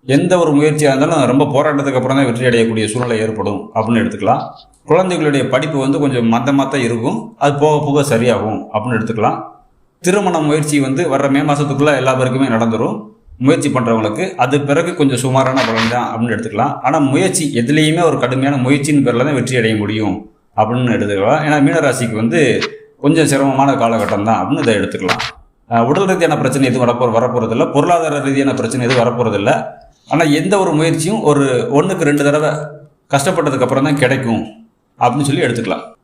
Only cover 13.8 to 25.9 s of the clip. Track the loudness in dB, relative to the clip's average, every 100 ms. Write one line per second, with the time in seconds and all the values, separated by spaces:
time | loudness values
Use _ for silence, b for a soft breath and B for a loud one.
13.8 | 0 0 0 -4 -6 -2 0 0 0 0
14.8 | 0 0 0 0 0 0 2 0 0 0
15.8 | 0 -2 -4 -4 -2 -2 -4 -2 -2 -2
16.8 | -2 0 2 2 0 0 -2 -2 0 2
17.8 | 2 2 0 0 -2 0 0 0 0 0
18.8 | 2 2 2 0 0 0 -2 0 0 0
19.8 | -2 -2 -4 -4 -10 _ _ -2 -2 0
20.8 | 0 0 -2 0 0 0 0 2 2 2
21.8 | 0 0 -4 -2 0 2 2 0 -4 -10
22.8 | -20 _ 0 2 2 2 2 2 2 2
23.8 | 0 0 -2 -2 0 0 0 0 0 0
24.8 | -2 -6 -4 -4 -6 -12 _ _ _ 0
25.8 | 2